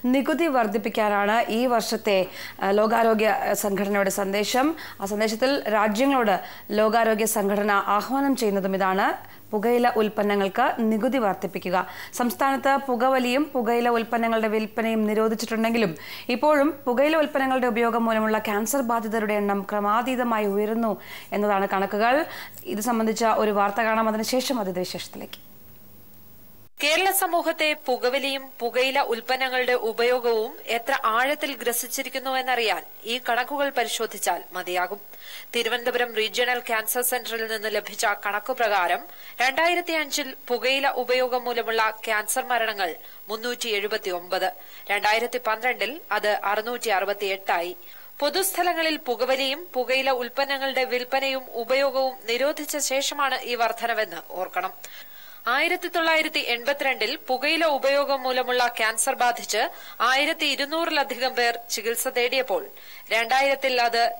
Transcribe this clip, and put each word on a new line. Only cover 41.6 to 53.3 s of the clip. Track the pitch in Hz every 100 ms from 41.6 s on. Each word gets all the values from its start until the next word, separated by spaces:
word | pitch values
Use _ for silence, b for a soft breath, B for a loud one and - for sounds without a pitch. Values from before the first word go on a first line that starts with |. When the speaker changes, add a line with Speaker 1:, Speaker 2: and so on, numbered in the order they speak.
| 220 226 220 214 -
Speaker 2:
ക്യാൻസർ | 214 214 262 254
മരണങ്ങൾ | 240 220 202 180 156 B B -
മുന്നൂറ്റി | 220 240 240 240
എഴുപത്തിയൊമ്പത്, | 208 202 214 202 175 180 185 185 - B B -
രണ്ടായിരത്തി | 202 202 220 233 247 220
പന്ത്രണ്ടിൽ | 220 247 226 202 320 -
അത് | 208 208 208
അറുന്നൂറ്റി | 202 208 220 240 226
അറുപത്തിയെട്ടായി. | 190 196 202 196 190 - 180 175 180 B B B -
പൊതുസ്ഥലങ്ങളിൽ | 294 349 381 - 359 330 320 302
പുകവലിയും | 311 233 247 262 269 285 -
പുകയില | 254 247 262 269
ഉൽപ്പന്നങ്ങളുടെ | 254 240 254 277 277 269 262
വിൽപ്പനയും | 254 247 247 269 269 262 254
ഉപയോഗവും | 240 226 262 277 262 262 254 -
നിരോധിച്ച | 240 277 302 294 302
ശേഷമാണ് | 269 262 277 285 277